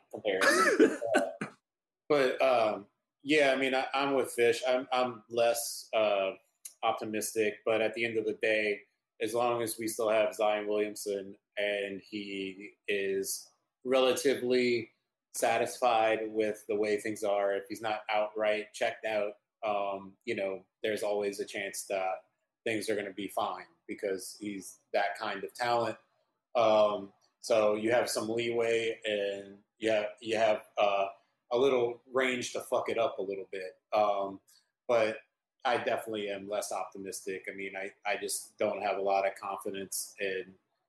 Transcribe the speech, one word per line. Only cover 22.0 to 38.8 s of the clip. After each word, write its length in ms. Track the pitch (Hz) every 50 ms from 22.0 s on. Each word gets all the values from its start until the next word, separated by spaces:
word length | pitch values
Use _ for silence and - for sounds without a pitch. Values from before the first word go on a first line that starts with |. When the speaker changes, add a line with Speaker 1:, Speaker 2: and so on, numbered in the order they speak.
| 92 92 92 - - _ _ _ _ _ _ _ -
Speaker 1:
things 260 | 117 110 107 95 110
are 60 | 107
gonna 160 | 104 101 98
be 160 | 92 104 101
fine 380 | 95 - - 107 101 92 90 90 - _ _ _
because 500 | - 107 - 110 101 95 92 - - - -
he's 380 | 104 104 101 95 90 - - - _ _ -
that 240 | 104 101 98 - -
kind 240 | 113 104 101 98 95
of 100 | 95 -
talent. 440 | - 123 120 120 117 113 110 110 - _ _ _ _ _ _ _ _ _ _ -
Um, 540 | 120 113 110 107 107 107 104 104 104 98 98 _ _ _ _ _ _
so 340 | - - 120 110 107 107 107
you 160 | 107 107 113
have 180 | 120 123 - -
some 200 | - 123 113 110
leeway 680 | 113 117 120 117 117 117 117 117 117 113 113 113 113 - -
and 500 | 110 104 104 101 101 98 98 98 98 101 - _ _ _ -
you 120 | 110 110
have, 160 | 110 107 104 104 - -
you 160 | - 110 110
have, 240 | 107 113 107 107 107 - - -
uh, 280 | - 107 101 101 98 98 98 - - _ _ _ _ _ -
a 60 | 120
little 440 | 120 135 139 131 123 120 117 120 - _ 131
range 400 | 123 131 131 127 127 123 117 - -
to 60 | 110
fuck 300 | - - 123 117 - -
it 80 | 107
up 220 | 117 113 - - -
a 20 |
little 260 | 95 98 98 98 92 -
bit. 260 | - 95 92 92 - _ _ - -
Um, 460 | 107 104 104 101 98 98 95 98 98 _ - - - _ _ _ _ _
but 300 | - 123 113 110 107 110 - - _ _ _ _ _ _ _ -
I 140 | 127 120
definitely 520 | 110 104 123 113 104 - 113 110 107 101 101
am 200 | 101 95 95 98
less 220 | 104 101 - -
optimistic. 720 | 107 98 95 - - 98 95 95 90 - - 98 95 92 - 101
I 40 | 98
mean, 180 | 98 98 98 95
I, 160 | 95 95 101 - _ - 104
I 80 | 101
just 400 | 95 101 98 - - - - _
don't 240 | - 110 104 101 98